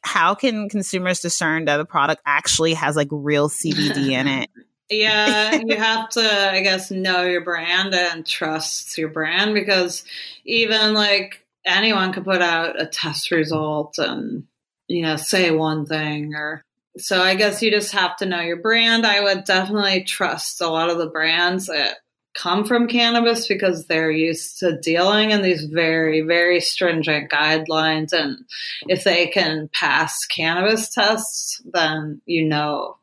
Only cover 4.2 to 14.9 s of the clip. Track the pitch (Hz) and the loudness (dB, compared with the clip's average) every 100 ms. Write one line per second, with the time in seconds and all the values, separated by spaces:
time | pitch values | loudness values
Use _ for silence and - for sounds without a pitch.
4.2 | 139 135 - - - _ _ 214 214 214 | 0 -2 -6 -12 -20 _ _ 0 2 4
5.2 | 214 208 214 220 226 214 220 226 226 240 | 2 2 2 0 0 0 0 0 -2 0
6.2 | 220 202 196 190 196 190 190 190 185 185 | 2 2 2 2 0 0 -2 -4 0 0
7.2 | 180 175 170 170 165 180 196 185 175 165 | 0 -2 -2 -6 0 0 0 0 -2 -4
8.2 | 160 - 160 156 156 - - - 160 160 | -6 -4 -4 -4 -4 -4 -6 -6 -6 -4
9.2 | 156 175 208 214 190 190 175 170 - - | -2 0 0 0 2 0 0 -4 -8 -16
10.2 | - - - 226 220 220 214 214 208 202 | -16 -16 -4 0 2 2 2 2 2 2
11.2 | 190 - _ _ 190 185 220 208 190 185 | -2 -12 _ _ -2 2 2 2 0 -2
12.2 | 175 185 175 165 165 - 160 - 160 147 | -2 0 2 2 -2 -4 -6 -4 -4 -2
13.2 | - 170 151 156 156 151 147 - 95 62 | 0 0 0 -2 -2 -4 -4 -4 -4 -4
14.2 | - - - _ _ _ _ | -6 -8 -12 _ _ _ _